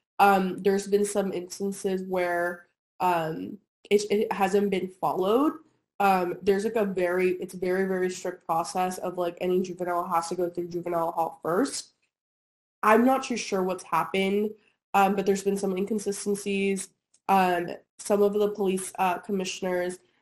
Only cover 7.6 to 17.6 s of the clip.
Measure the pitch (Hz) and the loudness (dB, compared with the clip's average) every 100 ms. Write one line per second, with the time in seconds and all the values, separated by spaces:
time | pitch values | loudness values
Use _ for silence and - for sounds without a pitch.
7.6 | 185 190 190 185 185 180 180 - - 165 | -2 0 0 0 -2 -4 -8 -8 -4 -2
8.6 | 170 185 185 185 180 175 170 175 180 180 | -2 -2 -2 -2 -6 -4 -4 -2 0 0
9.6 | 185 175 175 175 180 170 170 180 175 175 | 0 -4 -4 -2 0 -2 -2 -4 -4 -4
10.6 | 170 175 175 170 165 165 160 - 156 180 | -6 -6 -4 -2 -2 -2 -4 -4 -2 0
11.6 | 277 - - _ _ _ _ _ _ _ | 0 -4 -12 _ _ _ _ _ _ _
12.6 | _ - 208 226 254 262 - 226 - 190 | _ 0 4 6 6 2 0 -6 -2 -2
13.6 | 185 180 - 165 165 190 190 202 214 - | -2 -4 -2 -2 0 0 0 0 -2 -6
14.6 | _ _ _ 196 196 196 190 190 202 196 | _ _ _ 4 4 2 0 0 0 -2
15.6 | 196 185 196 208 208 196 208 202 202 196 | -2 -2 -2 -2 -4 -4 -2 -2 -2 0
16.6 | 196 196 - _ _ _ - 196 180 175 | 0 -2 -6 _ _ _ 2 4 4 2